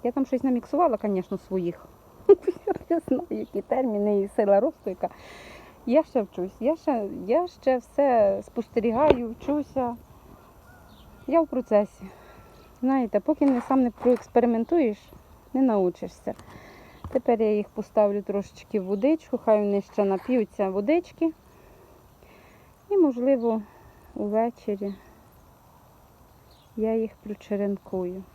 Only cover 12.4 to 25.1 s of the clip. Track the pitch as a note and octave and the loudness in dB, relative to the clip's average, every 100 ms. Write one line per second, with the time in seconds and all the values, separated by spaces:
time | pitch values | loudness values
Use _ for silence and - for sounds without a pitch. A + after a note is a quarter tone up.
12.4 | - - - - B3+ C4+ A#3+ G3+ - D4+ | -20 -20 -20 -4 0 0 0 -2 0 2
13.4 | C#4 B3 - C4+ B3 - A#3+ A#3+ - A#3+ | 2 2 0 2 2 0 2 2 2 0
14.4 | A#3+ A3+ A#3 E4+ B3 G#3 - - - - | 2 0 0 2 2 -2 -14 -20 -20 -20
15.4 | - B3+ C4 G#3 F#3 - F3+ - - - | -6 0 2 2 0 -2 -14 -10 -12 -12
16.4 | - - - - - - - C4 - A3+ | -18 -20 -20 -20 -20 -18 -6 -2 2 2
17.4 | A3 G#3 G#3 - G3+ - G#3 G3+ F#3+ G3+ | 2 0 -4 -10 -4 0 2 0 -4 -6
18.4 | F#3+ - - G#3+ F#3 G3+ C4 D#4+ - B3 | -6 -16 -6 -6 -2 0 0 0 -2 -4
19.4 | - G#3+ G#3 G3+ - - G3+ F#3+ - B3+ | 2 2 2 -2 -2 -2 0 -2 0 -2
20.4 | G#3 - F#3+ F#3+ G#3 E4+ - - E4 - | -2 -4 -4 -2 0 0 -2 -4 -4 -4
21.4 | - - - - - - - _ - - | -20 -20 -20 -20 -20 -20 -20 _ -20 -20
22.4 | - - - _ - G4+ D#4 A#3+ B3+ C4+ | -20 -20 -20 _ -2 2 2 2 0 2
23.4 | A#3 A3 G#3 - - - - - G#3 G#3+ | 0 -2 -6 -20 -20 -20 -18 -8 -2 -2
24.4 | A#3 - - G3 G3+ G3 - | -2 -4 -8 -6 -6 -10 -20